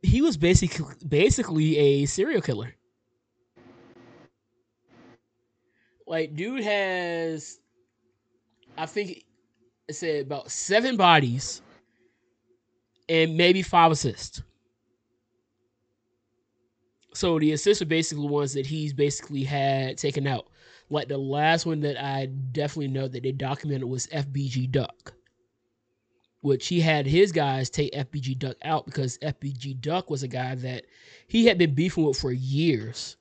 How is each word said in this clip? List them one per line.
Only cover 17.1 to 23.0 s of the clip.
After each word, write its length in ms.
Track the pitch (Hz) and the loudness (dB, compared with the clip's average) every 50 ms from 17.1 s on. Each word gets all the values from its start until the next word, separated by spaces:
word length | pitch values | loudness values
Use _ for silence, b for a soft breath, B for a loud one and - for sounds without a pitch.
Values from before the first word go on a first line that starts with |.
| _ | _
So 240 | - - 180 170 160 | -4 0 0 2 2
the 140 | 156 151 156 | 2 2 0
assists 280 | 143 - 202 208 202 | 2 4 2 2 2
are 60 | 185 | 2
basically 420 | 156 160 160 160 - 160 147 147 143 | 0 0 0 0 -2 -4 -6 -4 -2
ones 240 | 143 147 147 139 135 | -2 -2 -2 -2 -4
that 140 | 143 135 | -6 -6
he's 260 | 135 151 160 151 147 139 | -4 -6 -6 -4 -6 0
basically 520 | 131 147 143 139 - - - 147 139 135 | 0 0 0 0 -4 -10 -8 -6 -4 -4
had 520 | 131 143 143 135 139 135 135 135 131 127 | -2 -2 -2 0 0 0 0 -2 -4 -6
taken 300 | - - 147 139 147 139 | -4 -4 -4 -2 -2 -2
out. 220 | 139 135 - - _ b b b b b b b b | -2 -4 -4 -6 _ b b b b b b b b
Like, 180 | 143 147 - 123 | -4 -4 -4 -4
the 80 | 143 | -6
last 480 | 139 135 135 135 143 151 156 165 165 - | -6 -4 -4 -2 0 2 2 2 2 0
one 160 | 170 160 156 | -2 -2 -2
that 160 | 147 147 143 123 135 | -2 -4 -4 -4 -6
I 240 | 139 139 135 135 | -6 -4 -4 -4
definitely 640 | 135 131 139 135 131 123 156 147 147 143 165 147 135 | -6 -6 -8 -8 -6 -4 -4 -4 -4 -4 -6 -6 -4
know 200 | 131 135 | -4 -4